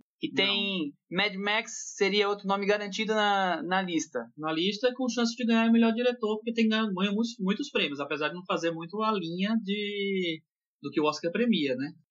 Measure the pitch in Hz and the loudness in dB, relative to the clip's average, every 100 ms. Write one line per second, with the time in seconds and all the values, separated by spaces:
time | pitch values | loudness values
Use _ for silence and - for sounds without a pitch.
0 | _ - 156 135 196 202 196 190 143 - | _ -10 -6 0 0 2 0 -2 -4 -8
1 | - 175 208 190 202 214 226 - - - | -8 -2 -2 -2 -2 -2 -2 -10 -10 0
2 | 196 208 202 202 190 196 202 208 202 196 | 2 4 2 0 -2 0 2 0 0 -4
3 | 214 220 208 196 190 165 165 185 185 165 | 0 2 4 2 2 0 0 0 0 -2
4 | 151 127 117 - 156 160 185 208 247 247 | -2 -6 -8 -8 -4 0 0 2 0 0
5 | 254 240 233 - 233 226 226 226 226 226 | -2 0 -2 0 2 4 6 6 4 4
6 | 247 240 214 220 226 226 220 214 220 180 | 0 0 -2 -2 -2 2 2 2 0 0
7 | 202 202 233 - 185 202 285 220 165 143 | 0 0 -2 -2 -2 0 -2 -2 -2 -2
8 | 143 151 151 180 185 180 165 165 165 208 | -4 -2 -2 -4 -4 -2 -2 -2 -6 -2
9 | 220 214 165 175 202 226 190 208 208 202 | 0 0 -2 -2 0 0 0 -2 -2 -2
10 | 196 190 180 160 _ _ _ _ 143 156 | -2 0 0 -4 _ _ _ _ -6 0
11 | 151 151 170 185 240 190 139 127 139 170 | 0 0 -2 0 2 2 2 -2 -4 -8
12 | _ | _